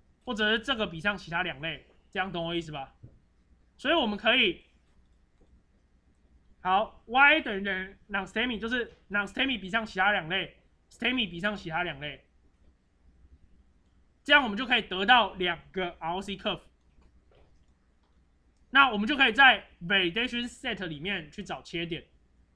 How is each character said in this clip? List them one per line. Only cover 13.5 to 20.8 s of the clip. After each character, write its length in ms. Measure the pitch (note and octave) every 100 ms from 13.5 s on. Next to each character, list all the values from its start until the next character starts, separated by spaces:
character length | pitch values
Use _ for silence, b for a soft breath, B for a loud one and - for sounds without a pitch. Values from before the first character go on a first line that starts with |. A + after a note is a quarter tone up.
| - _ _ _ _ _ _
这 80 | -
样 100 | D4
我 60 | B3
们 100 | G3+
就 80 | B3+
可 100 | A#3+
以 60 |
得 240 | - F#3 G3+
到 280 | B3 F#3+
两 260 | - F3+ D#3+ -
个 260 | F#3+ F3+ E3
R 140 | E3
O 60 | F3+
C 160 | F#3+ F#3+
curve。 260 | G#3+ F3 - _ _ _ _ _ _ _ _ _ _ _ _ _ _ _ _ _ _ _ _
那 200 | C4 C4+
我 80 | G#3
们 80 | A3
就 100 | C#4
可 120 | C4
以 40 |
在 360 | A3 C4 G#3 - _
validation 680 | E3+ G3 F3 F#3+ B3 A#3+ A#3+
set 380 | - B3+ G#3